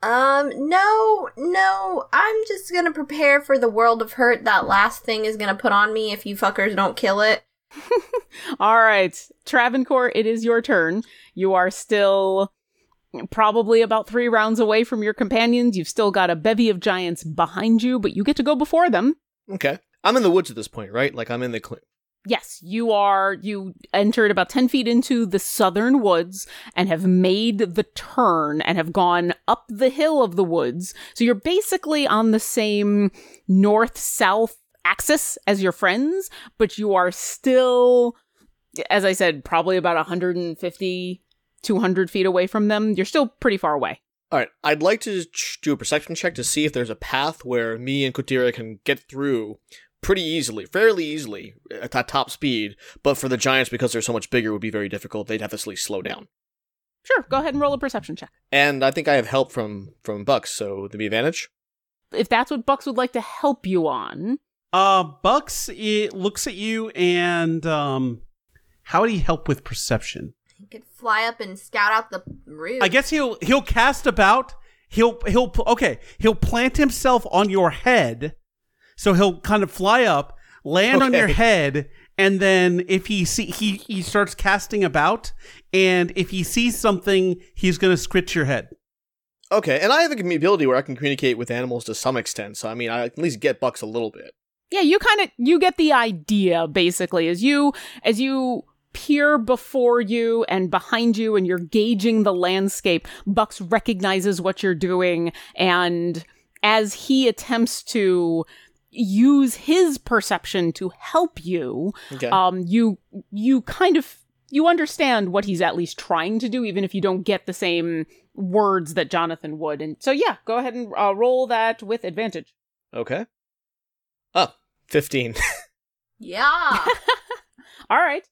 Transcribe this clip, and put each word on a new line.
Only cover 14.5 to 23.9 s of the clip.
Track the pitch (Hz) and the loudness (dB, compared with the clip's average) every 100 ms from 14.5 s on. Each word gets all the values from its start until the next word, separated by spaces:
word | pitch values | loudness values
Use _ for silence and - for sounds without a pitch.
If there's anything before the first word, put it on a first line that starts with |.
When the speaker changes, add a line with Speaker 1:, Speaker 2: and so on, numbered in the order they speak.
| 220 | 2
Speaker 2:
away | 220 214 | 4 4
from | 233 233 | 2 -2
your | 214 | -2
companions. | 214 220 247 233 240 240 190 | -2 0 2 2 2 2 0
You've | 160 | -4
still | - 208 | 0 0
got | 196 180 | 2 0
a | 170 | 2
bevy | 160 220 226 | 0 2 2
of | 185 | 2
giants | - 185 180 170 | 0 -2 -2 -6
behind | 160 147 165 - 220 226 | -8 -2 -2 0 2 2
you, | 240 254 | 2 0
but | 208 - | -2 -2
you | |
get | 208 294 | -2 0
to | |
go | 262 294 | 0 0
before | 294 320 349 | 2 2 2
them. | 220 233 320 _ _ _ | 4 2 -2 _ _ _
Speaker 3:
Okay. | 196 139 147 _ _ | -4 -4 -4 _ _
I'm | 185 247 | 2 4
in | |
the | 214 | 4
woods | 175 175 | 4 0
at | 113 | -8
this | 107 | -12
point, | - 101 | -12 -8
right? | 110 139 | -2 -2
Like, | 139 113 | -2 -6
I'm | 120 | -6
in | 123 | -6
the | 113 | -8
cl- | - 120 _ _ _ _ | -10 -18 _ _ _ _
Speaker 2:
Yes, | - 226 - - | -4 -4 -4 -20
you | 175 214 233 | -10 -4 0
are. | 208 202 196 190 | 2 4 2 0
You | 190 190 202 190 - - | -4 -8 -8 -10 -16 -4